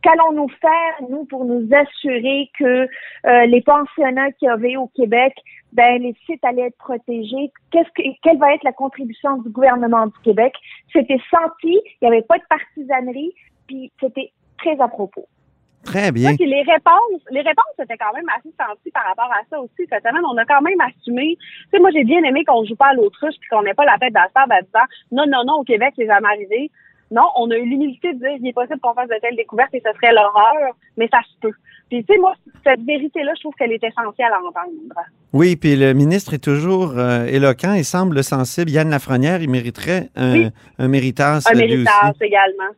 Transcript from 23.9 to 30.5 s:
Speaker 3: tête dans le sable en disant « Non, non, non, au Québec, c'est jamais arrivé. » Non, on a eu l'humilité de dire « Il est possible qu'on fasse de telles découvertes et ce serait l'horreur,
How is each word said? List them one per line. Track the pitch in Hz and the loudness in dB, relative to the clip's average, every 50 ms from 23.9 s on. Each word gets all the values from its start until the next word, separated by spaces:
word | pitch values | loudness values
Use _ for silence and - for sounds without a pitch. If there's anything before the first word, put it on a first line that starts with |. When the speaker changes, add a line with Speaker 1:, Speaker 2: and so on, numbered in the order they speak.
| 220 196 | 2 2
Speaker 3:
tête | 254 254 220 | 0 0 2
dans | 196 | 2
le | 175 185 _ | 0 2 _
sable | 262 269 254 226 | 2 2 4 2
en | 185 | 0
disant « | 180 _ _ 220 247 247 - - _ _ 240 | 0 _ _ 0 0 0 -2 -20 _ _ -2
Non, | 254 302 285 | -2 0 0
non, | 277 254 240 | 0 -2 0
non, | 254 302 311 | 0 -2 -2
au | 262 | 0
Québec, | - 240 208 226 262 - | 0 0 0 0 -2 -2
c'est | - 240 | -4 0
jamais | 214 208 202 220 | 0 2 2 2
arrivé. » | 202 208 208 208 190 208 233 285 311 _ _ _ _ _ _ _ _ 220 | 0 -2 -4 -4 -6 -4 -4 -6 -6 _ _ _ _ _ _ _ _ 2
Non, | 226 285 - - 262 | 2 2 2 2 0
on | 233 233 | -2 0
a | 226 | -2
eu | 226 247 | -2 -2
l'humilité | 240 262 269 294 285 254 _ - 349 330 | -2 -2 -2 -2 -4 -6 _ -8 -8 -8
de | 254 | -4
dire « | 240 269 294 269 | -6 -6 -6 -6
Il | 233 254 | -8 -6
est | 247 | -4
possible | 247 247 240 311 262 | -6 -6 -6 -6 -4
qu'on | - 240 233 | -4 -4 -2
fasse | 240 247 240 | -2 -4 -4
de | 233 214 - | -6 -4 -4
telles | 240 247 | -6 -6
découvertes | 226 226 - - 214 254 - - | -6 -8 -6 0 -2 -2 -2 -2
et | 254 226 | -6 -4
ce | 220 214 | -4 -4
serait | - - 233 226 | 0 2 4 6
l'horreur, | 220 208 202 208 208 208 226 | 6 4 4 4 4 4 4